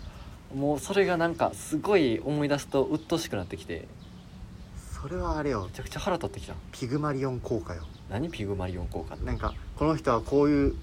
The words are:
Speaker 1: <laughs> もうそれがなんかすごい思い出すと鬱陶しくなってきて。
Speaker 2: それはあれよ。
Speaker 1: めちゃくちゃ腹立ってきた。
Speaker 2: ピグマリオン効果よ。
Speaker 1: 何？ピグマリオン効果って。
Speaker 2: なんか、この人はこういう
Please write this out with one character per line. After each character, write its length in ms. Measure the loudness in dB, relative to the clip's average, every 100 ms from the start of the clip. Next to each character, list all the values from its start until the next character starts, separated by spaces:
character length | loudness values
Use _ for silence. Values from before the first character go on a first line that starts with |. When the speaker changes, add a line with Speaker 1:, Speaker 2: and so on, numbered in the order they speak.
| -12 -14
Speaker 1:
<laughs> 320 | -14 -16 -8
も 220 | 0 2 2
う 40 |
そ 140 | 2
れ 140 | 4 4
が 100 | 4
な 100 | 2
ん 60 |
か 180 | 4 0 0
す 220 | -2 0
ご 200 | 6 6
い 220 | 6 4
思 260 | 0 0 2
い 20 |
出 120 | 2
す 80 | 2
と 160 | 2
鬱 200 | 4 0 0
陶 120 | -2
し 100 | 0
く 80 | -4
な 80 |
っ 40 | -4
て 100 | -8
き 80 | -6
て。 220 | -8 -8 -16 -16 -16 -16 -16 -14 -14 -14 -14 -10 -8
Speaker 2:
そ 80 | -6
れ 60 | -2
は 240 | 0 0
あ 40 |
れ 60 | 0
よ。 160 | 0 -2
Speaker 1:
め 60 |
ち 80 | -8
ゃ 40 |
く 60 | -8
ち 80 | -4
ゃ 20 |
腹 180 | -2 -2
立 100 | -2
っ 20 |
て 100 | -6
き 80 | -10
た。 60 | -12 -12
Speaker 2:
ピ 140 | -6 -2
グ 140 | 0
マ 120 | 0
リ 140 | 0 0
オ 60 |
ン 80 | -2
効 200 | -2 -2
果 140 | -2
よ。 140 | -8 -10 -12 -6
Speaker 1:
何？ 200 | -4 -2
ピ 160 | -2 -2
グ 100 | -2
マ 120 | -2
リ 100 | -4
オ 60 |
ン 40 | -4
効 160 | -4
果 120 | -6 -6
っ 20 |
て。 80 | -4
Speaker 2:
な 80 |
ん 60 | -2
か、 160 | -2 -4 -8 0
こ 100 | 2
の 100 | 4
人 160 | 4
は 100 | 4
こ 220 | 4 6
う 60 | 8
い 180 | 6 4
う 80 | 2